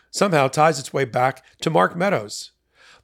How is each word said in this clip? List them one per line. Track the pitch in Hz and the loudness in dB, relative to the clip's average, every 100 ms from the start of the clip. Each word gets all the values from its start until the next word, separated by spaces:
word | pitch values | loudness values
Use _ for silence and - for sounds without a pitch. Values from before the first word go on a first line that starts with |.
| _ | _
somehow | - 196 160 135 | -2 2 2 2
ties | 156 156 143 | 4 2 2
its | 131 | -4
way | 147 | -4
back | 127 123 127 - _ - | -2 0 0 -2 _ -8
to | - | -2
Mark | 165 185 175 | 2 0 0
Meadows. | 196 160 104 - - _ _ _ - - | -2 -2 -6 -14 -16 _ _ _ -20 -14